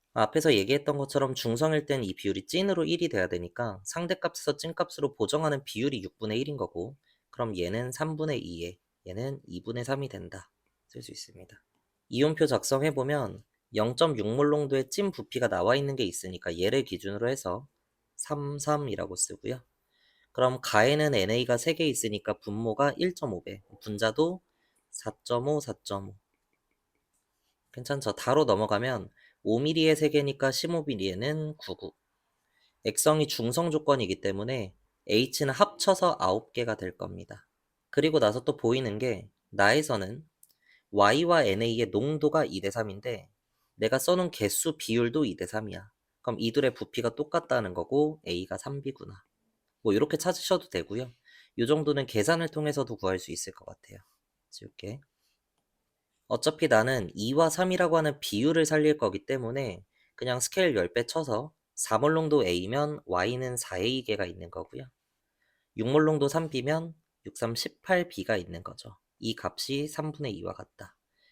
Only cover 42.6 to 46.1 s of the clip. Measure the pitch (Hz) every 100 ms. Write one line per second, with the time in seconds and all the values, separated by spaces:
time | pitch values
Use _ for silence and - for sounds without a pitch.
42.6 | 98 113 107 98 123 117 - _ _ _
43.6 | _ - 110 131 - 180 180 - 101 -
44.6 | 165 156 - 113 120 147 139 87 90 110
45.6 | 107 87 - _ _